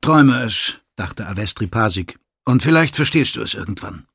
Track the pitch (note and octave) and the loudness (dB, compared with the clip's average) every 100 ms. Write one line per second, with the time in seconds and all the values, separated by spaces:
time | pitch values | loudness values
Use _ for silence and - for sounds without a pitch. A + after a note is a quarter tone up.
0 | D3+ D#3 C#3 B2 B2 G2+ - - _ - | 4 6 6 4 -2 -4 -6 -8 _ -10
1 | F#2+ - A2 F#2+ G#2+ - G2+ A2+ A2 F#2+ | -10 -8 -10 -6 -6 -4 -4 0 -2 -2
2 | F2+ - _ _ - B2+ C3+ D#3+ D#3+ - | -8 -12 _ _ 0 2 4 4 2 0
3 | D3 E3 C3+ - A2 - F2+ G2 G#2 E2+ | 0 0 0 -2 -6 -8 -8 -8 -10 -16
4 | C#2+ | _